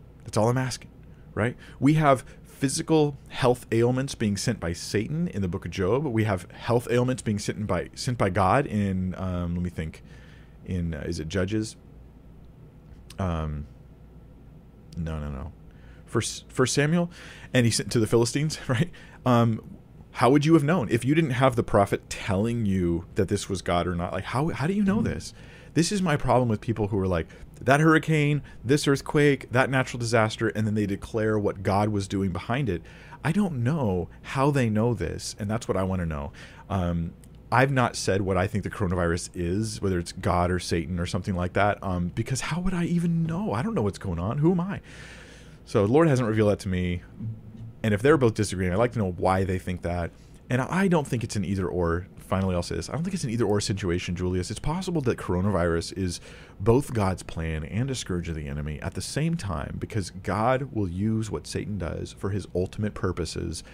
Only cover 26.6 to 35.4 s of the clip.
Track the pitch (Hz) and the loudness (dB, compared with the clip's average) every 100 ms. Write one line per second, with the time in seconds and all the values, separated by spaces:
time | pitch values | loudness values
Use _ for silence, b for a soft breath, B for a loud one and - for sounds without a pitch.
26.6 | - 110 104 104 95 87 82 B - - | -2 -2 0 0 2 0 -2 B -20 -6
27.6 | - 143 160 160 156 156 147 147 - B | 2 6 8 6 4 2 2 0 -4 B
28.6 | 110 147 - 139 - 156 147 139 - 127 | 2 2 4 2 2 4 4 4 0 2
29.6 | 131 135 123 123 113 117 107 - 113 107 | 2 2 0 -2 2 4 4 2 -2 0
30.6 | 110 107 101 98 - 113 107 107 101 95 | 0 0 0 -2 -4 -2 2 2 0 0
31.6 | 98 98 104 104 95 101 98 87 - 120 | 2 2 4 0 0 0 0 -2 -2 -2
32.6 | 131 85 - B B B 143 170 202 139 | 0 -2 -6 B B B -2 0 0 0
33.6 | 120 165 117 92 82 B - 139 139 139 | 0 0 0 0 -2 B -8 0 2 4
34.6 | 117 107 117 117 80 85 - - | 2 2 2 2 -2 -6 -10 -8